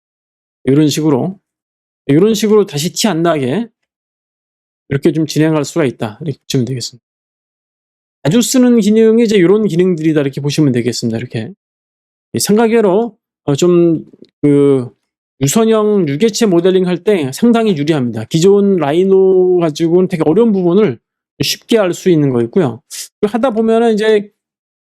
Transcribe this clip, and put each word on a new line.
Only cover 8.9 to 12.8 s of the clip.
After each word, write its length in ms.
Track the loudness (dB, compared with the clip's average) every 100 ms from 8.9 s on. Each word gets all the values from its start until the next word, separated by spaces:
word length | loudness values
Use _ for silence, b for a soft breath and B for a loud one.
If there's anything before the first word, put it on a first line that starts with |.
| 2 4 2
이제 120 | 2 2
이런 300 | 2 2 0
기능들이다. 540 | 0 0 0 0 0
이렇게 180 | -2 -4
보시면 320 | -4 0 0
되겠습니다. 460 | 0 -2 -4 -6 -6
이렇게. 340 | -8 -10 -10 -14 _ _ _ _ _ _ _
이 60 | -6
삼각형으로, 760 | 0 2 2 2